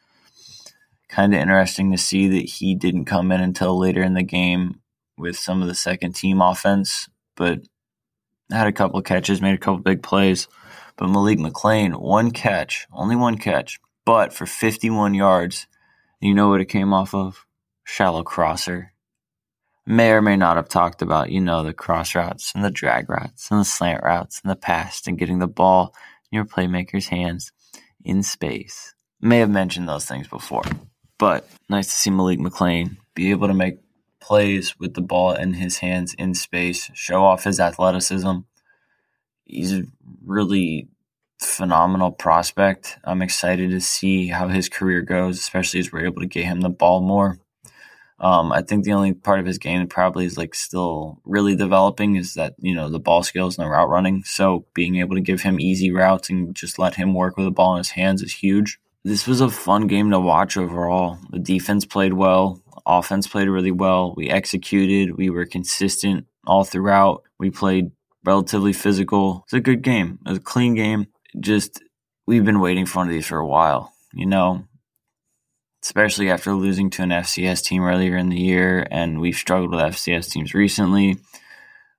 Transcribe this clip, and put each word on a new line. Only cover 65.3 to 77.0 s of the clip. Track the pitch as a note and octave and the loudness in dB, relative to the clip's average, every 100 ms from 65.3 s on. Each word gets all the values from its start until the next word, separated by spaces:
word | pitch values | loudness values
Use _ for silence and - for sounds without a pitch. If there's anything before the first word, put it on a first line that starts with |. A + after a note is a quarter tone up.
| F2 | -2
consistent | F2 F#2 F2+ - G2 - G2+ F#2+ - _ - | -4 -6 -6 -2 -2 -2 -2 -2 -4 _ 2
all | F#2+ | 2
throughout. | G2 F2+ G2+ G2 G2 - - - | 2 0 2 4 4 2 -6 -6
We | F#2+ | -6
played | - G2 F#2+ F2 - _ _ | -2 0 0 -2 -6 _ _
relatively | F2+ G2 F2+ G#2 G2+ | 0 2 2 0 0
physical. | F#2+ G2+ F#2+ F#2+ G2+ F#2+ F#2 - | 0 0 0 2 2 0 -2 -4
It's | |
a | B2 | -2
good | C3 B2 | 0 0
game. | B2+ A#2 F2 F2+ | 2 0 -2 -6
It | - | -6
was | F#2+ | -6
a | |
clean | - B2 B2 A2+ | -4 0 2 2
game. | G#2+ G#2+ G2+ _ _ - | 0 -2 -4 _ _ -8
Just, | F#2 G#2+ - - _ _ _ _ | 0 0 0 -8 _ _ _ _
we've | - A#2 | 0 2
been | G#2 G#2 | 4 4
waiting | F2+ F#2 F2+ | 2 0 -2
for | F#2 | -2
one | F2+ | -2
of | |
these | E2 - | -4 -4
for | D#2+ | -6
a | D#2 | 0
while, | D2 D#2+ C2+ - _ _ | 2 4 2 -4 _ _
you | - F#2 | -6 0
know, | G2 F2+ F#2 F#2+ _ _ _ _ _ _ _ _ _ _ _ | 2 2 0 -8 _ _ _ _ _ _ _ _ _ _ _
especially | - G#2 G#2 G#2 G2 | -4 2 2 2 0
after | F2 G2+ | 0 0
losing | G2 F#2+ F#2 G2 | 0 0 0 0
to | - | -2